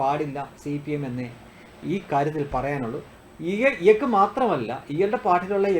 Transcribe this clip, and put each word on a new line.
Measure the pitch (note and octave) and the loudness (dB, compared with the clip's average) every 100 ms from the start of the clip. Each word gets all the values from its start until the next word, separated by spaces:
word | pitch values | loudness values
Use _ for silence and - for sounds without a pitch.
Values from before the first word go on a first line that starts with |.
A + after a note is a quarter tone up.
പാടില്ല | C3+ D3 D3+ C#3 C3+ - | 0 0 -2 -6 -10 -10
സി | D3 C#3+ | -8 -6
പി | D3 D3 | -4 -6
എം | C#3 | -4
എന്നേ | B2 B2 A#2+ - - - - - | -6 -8 -12 -20 -20 -20 -12 -6
ഈ | F#3+ - | -6 -2
കാര്യത്തിൽ | C#3+ C#3+ D#3 C#3+ | 0 0 -2 -4
പറയാനുള്ളൂ. | C3 C#3 C#3+ A#2 C#3+ - - - - D#3+ | -2 -2 -4 -4 -8 -10 -20 -20 -10 -4
ഇയ-, | G3+ C4 A#3+ | 0 0 4
ഇയക്ക് | E3+ G#3+ C#4 G#3 | 6 6 4 4
മാത്രമല്ല, | G3+ B3+ B3 D#3 A2 C3 - | 4 2 2 2 -2 -8 -6
ഇയാളുടെ | D3+ G3 A#3 | -2 0 0
പാർട്ടിയിലുള്ള | G#3 F3 F#3 G3+ G3+ F3+ | 2 2 2 0 2 2